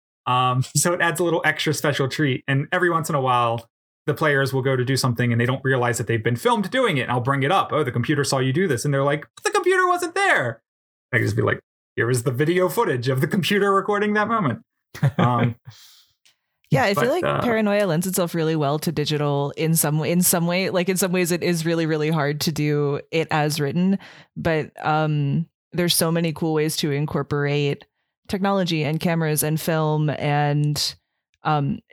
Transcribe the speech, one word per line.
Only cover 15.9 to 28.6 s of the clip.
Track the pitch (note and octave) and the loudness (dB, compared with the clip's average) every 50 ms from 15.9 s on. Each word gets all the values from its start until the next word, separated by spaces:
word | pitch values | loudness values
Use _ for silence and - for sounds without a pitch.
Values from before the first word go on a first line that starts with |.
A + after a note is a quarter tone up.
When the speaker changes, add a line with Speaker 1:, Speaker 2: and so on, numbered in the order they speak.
| - - _ _ _ _ _ _ _ _ _ _ _ _ _ - | -20 -20 _ _ _ _ _ _ _ _ _ _ _ _ _ 0
Speaker 2:
Yeah, | - C4+ A#3+ | 0 2 2
I | G3+ | 2
feel | G3 - - | 2 2 2
Speaker 1:
but, | B3+ | 2
Speaker 2:
like | D#4+ F4+ - | 0 0 0
Speaker 1:
uh, | D2 C#2+ - | 0 -2 0
Speaker 2:
Paranoia | - A#3+ A3 A3 G#3+ G3+ G3+ G#3 G#3 | 0 0 0 0 0 0 0 0 0
lends | F3+ D#3 E3+ F#3 | 0 0 0 -2
itself | F#3+ F3+ F#3+ F3 E3+ - | -2 -2 -2 -2 -2 -2
really | E3+ D#3 D#3+ D#3+ | -2 -2 0 0
well | D#3 D3 C#3 D3+ D#3 | 0 0 0 -2 -2
to | - F3 | -2 -4
digital | C#3+ D#3+ D3 C#3 D3+ D3 D3 D3 C#3+ C#3+ C#3 C#3 - | -2 -2 -2 -2 -2 -2 0 0 0 0 -2 -2 -4
in | - D#3+ D#3+ E3 | -2 0 0 0
some, | D#3 - D3 D3 D#3 D3 | 2 0 0 0 0 0
in | - F3 F3+ | 0 2 2
some | F3 - G3 E3+ E3+ | 2 2 2 0 0
way. | E3+ F3 F#3 F#3+ - | 0 0 0 0 0
Like, | - F3 F3 F#3+ | 0 0 0 0
in | F#3 E3+ | 0 0
some | G3 F3+ | 0 0
ways, | F3+ F#3 F3+ D#3+ | 0 0 0 0
it | F3+ E3 | 0 -2
is | - F3 F3 D#3+ D#3+ | 0 -2 -2 0 0
really, | E3+ E3 E3 E3 | 0 0 0 0
really | D#3 D#3+ D3+ D3+ D#3 | 0 0 0 0 0
hard | E3 D#3 C3+ D3 D3+ D3 | 0 0 0 -2 -2 -2
to | - F3 | -2 -4
do | D3 D3 D3 D3+ D3 D3 D3 C#3+ C#3+ - - - | -2 0 0 0 0 0 0 0 -2 -4 -6 -4
it | - D#3+ D3+ - | -2 -2 0 0
as | D#3+ D3+ D3+ D3+ D3+ D#3+ | 0 0 0 0 0 -2
written. | C#3+ C#3+ - F3 F#3 F#3+ G3 - - - - - - _ - | -2 -2 0 2 2 2 0 0 -4 -12 -20 -20 -20 _ -10
But, | D#3 D#3+ E3+ D#3+ D3+ C3 - - - - | -4 -2 0 0 0 -2 -4 -8 -6 -2
um, | D#3 D3+ D#3 D#3 D#3 D3+ D3 C#3+ C#3 C#3 D#3+ E3 - _ _ _ _ | 0 0 2 2 0 0 0 0 0 0 -2 -2 -4 _ _ _ _
there's | - F3+ F3 E3+ - | -4 -2 0 0 2
so | - F3 E3 | 2 2 2
many | E3 E3+ E3+ E3 D3+ | 0 0 0 -2 -2
cool | - F3 D#3+ | -2 -2 0
ways | D#3 D3+ D3+ D#3+ - - | 0 0 0 0 -2 -2
to | E3 D3 | -2 -2
incorporate | C#3 C#3+ D3+ - - D3 C#3 - D3+ C#3+ C#3+ C#3+ C#3+ D3 C#3+ C#3+ - - - _ _ _ _ _ _ _ _ - | -2 -2 -2 -2 -4 -4 -4 -2 -2 -2 -2 0 0 0 0 -2 -2 -4 -10 _ _ _ _ _ _ _ _ -6
technology | G#3+ F#3 G3 G3 G3 F#3+ | -4 -2 0 0 0 0